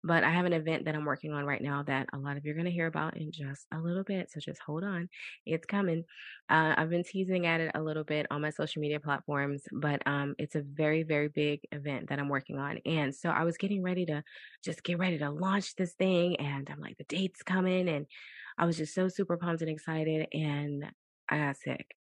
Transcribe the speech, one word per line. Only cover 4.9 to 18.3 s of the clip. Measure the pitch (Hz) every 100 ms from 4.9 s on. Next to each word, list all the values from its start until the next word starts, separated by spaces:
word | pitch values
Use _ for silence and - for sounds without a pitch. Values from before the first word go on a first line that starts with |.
| 185 175 - - - -
It's | 160 -
coming. | 202 190 165 165 - - - _
Uh, | 160 160 -
I've | 160
been | 175
teasing | 180 196 190 185 170
at | 165
it | 160
a | -
little | 156 156
bit | 151 151 -
on | 147
my | 151
social | - 151 -
media | 147 147
platforms, | 147 143 - 143 143 143 -
but, | - 147 143 -
um, | 143 143 -
it's | 147 156
a |
very, | 143 143 151 160
very | 156 151 151
big | 147 147 147 -
event | 151 143 135 -
that | 139
I'm | 143
working | 139 - 139
on. | 139 -
And | - 160 139
so | 143 170
I | 156
was | 165 165
getting | 196 196
ready | 180 180 170
to | 147 - - - -
just | - 160
get | - 175
ready | 185 165
to | 143
launch | 147 190 202 190
this | - 180
thing. | - 190 180 175 175
And | 147 139 139
I'm | 147
like, | 151 -
"The |
date's | - 156 190 -
coming." | - 185 185 185 180
And | 147 147 - -